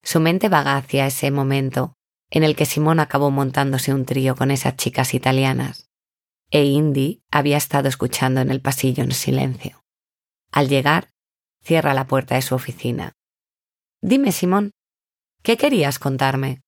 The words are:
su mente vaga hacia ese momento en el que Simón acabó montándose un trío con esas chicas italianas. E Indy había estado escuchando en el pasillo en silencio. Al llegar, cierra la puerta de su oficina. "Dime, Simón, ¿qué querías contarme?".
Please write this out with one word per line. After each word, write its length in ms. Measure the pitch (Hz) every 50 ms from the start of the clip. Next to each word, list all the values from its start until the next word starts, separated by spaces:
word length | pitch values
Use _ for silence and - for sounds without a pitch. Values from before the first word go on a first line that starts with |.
| _
su 180 | - - 165
mente 300 | 160 165 170 185 214 220
vaga 260 | 185 151 139 135 139
hacia 300 | 139 131 - - 135 135
ese 240 | 135 135 - - 139
momento 640 | 139 139 135 135 139 135 135 131 127 131 131 - _ _ _ _ _ _ _ _
en 140 | - 160 156
el 120 | 156 151
que 100 | - 156
Simón 340 | - - 151 151 156 160 160
acabó 300 | 151 - - 139 143 143
montándose 640 | 139 139 139 135 131 - 139 139 135 131 127 - 135
un 100 | 139 131
trío 320 | - - 135 131 131 131
con 140 | - 131 135
esas 260 | 139 135 - 135 131
chicas 380 | - - 135 - - 131 131 -
italianas. 720 | 131 - 127 131 135 135 135 131 123 127 135 - - - _ _ _ _ _ _ _ _ _ _ _ _ _
E 140 | - 151 143
Indy 580 | 143 139 147 151 156 139 139 135 143 208 _ _ _
había 260 | - 147 139 143 143
estado 320 | 147 - - - 143 135 139
escuchando 520 | 131 - - 127 - - - 131 131 131 131
en 80 | 135
el 100 | 131 135
pasillo 420 | 135 135 135 - - 135 127 143 131
en 100 | 131 131
silencio. 680 | - - - 131 135 139 135 127 - - - - _ _ _ _ _ _ _ _ _ _ _ _ _ _ _ -
Al 160 | 143 147 131
llegar, 420 | 139 135 131 143 151 175 - _ _ _ _ _ _ _ _ _ _ _ _
cierra 320 | - 165 160 151 143 139
la 120 | 135 135
puerta 280 | 131 131 135 131 - 123
de 80 | 127 131
su 120 | - 131
oficina. 580 | 127 - - 127 - - 123 120 - - - - _ _ _ _ _ _ _ _ _ _ _ _ _ _ _ _ _ -
"Dime, 280 | 196 220 269 277 208
Simón, 420 | 180 - - 180 185 202 208 202 _ _ _ _ _ _ _ _ _ _ _ _ _ _ _
¿qué 140 | - 233
querías 420 | 226 - 294 277 208 151 139 139 -
contarme?". 600 | - 143 135 131 139 135 135 135 135 135 131 131 _